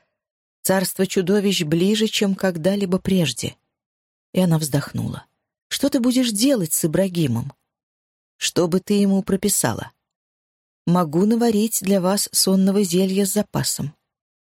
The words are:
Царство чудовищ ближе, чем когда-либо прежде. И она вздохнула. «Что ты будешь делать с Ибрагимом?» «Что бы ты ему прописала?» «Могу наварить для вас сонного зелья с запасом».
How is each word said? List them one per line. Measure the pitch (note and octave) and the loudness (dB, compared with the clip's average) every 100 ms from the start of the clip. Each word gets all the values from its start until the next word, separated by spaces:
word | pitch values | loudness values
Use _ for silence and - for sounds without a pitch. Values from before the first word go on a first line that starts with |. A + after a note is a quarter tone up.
| _ _ _ _ _ _ - | _ _ _ _ _ _ -2
Царство | F#3+ F3+ - F#3 | 0 -2 -2 -2
чудовищ | G3+ E3+ G#3 G3 F#3 | 0 0 0 0 0
ближе, | D3+ E3+ F#3+ A3 A3 | 0 0 2 2 0
чем | - G3 | 0 -2
когда-либо | F#3+ F#3+ E3+ F3 G3+ F#3+ F#3 | 0 -2 -2 -2 0 -2 -2
прежде. | - F#3+ D3 - - - _ _ _ _ _ _ _ | 0 0 0 -2 -10 -12 _ _ _ _ _ _ _
И | F#3 | 0
она | F3+ D#3+ | 2 0
вздохнула. | D3+ C#3+ - A#2 A2+ - - _ _ _ _ | 0 -2 -4 -6 -8 -8 -16 _ _ _ _
«Что | - C#4 | -2 0
ты | C4+ | 2
будешь | B3 B3 A#3+ | 2 2 0
делать | G3+ C4+ B3 D#3+ | 0 2 2 0
с | - | -2
Ибрагимом?» | E3 E3 G3 E3+ D3 A#2 C#3 - _ _ _ _ _ _ _ _ | 0 0 0 0 0 -2 -4 -14 _ _ _ _ _ _ _ _
«Что | - - F3 | -4 0 0
бы | F3+ | 0
ты | - | 0
ему | G3+ G3 G3 | 2 2 2
прописала?» | F#3+ G3 G3+ - C3 G2 - - _ _ _ _ _ _ _ _ | 0 -2 0 0 -2 -4 -10 -18 _ _ _ _ _ _ _ _
«Могу | - F3 D#3+ E3 | 0 0 2 0
наварить | G#3 A3+ A#3+ G#3 A3 - | 2 2 2 2 0 -2
для | F#3 G3 | 0 2
вас | F3+ G3+ - | 2 0 -2
сонного | - F#3+ F#3+ F#3+ G3 | 0 2 4 4 2
зелья | F#3+ F3 F#3+ F#3+ G3 | 2 2 0 0 0
с | |
запасом». | G#3 G#3 C#3+ B2+ - C#3+ - _ _ _ _ | -2 -2 -4 -4 -6 -8 -12 _ _ _ _